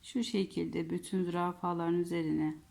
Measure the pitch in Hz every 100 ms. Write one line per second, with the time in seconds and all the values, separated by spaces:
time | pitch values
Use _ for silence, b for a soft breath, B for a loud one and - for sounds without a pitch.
0 | - 247 233 202 190 - 165 170 165 175
1 | 175 185 175 175 175 175 180 170 170 175
2 | 175 170 160 156 156 156 -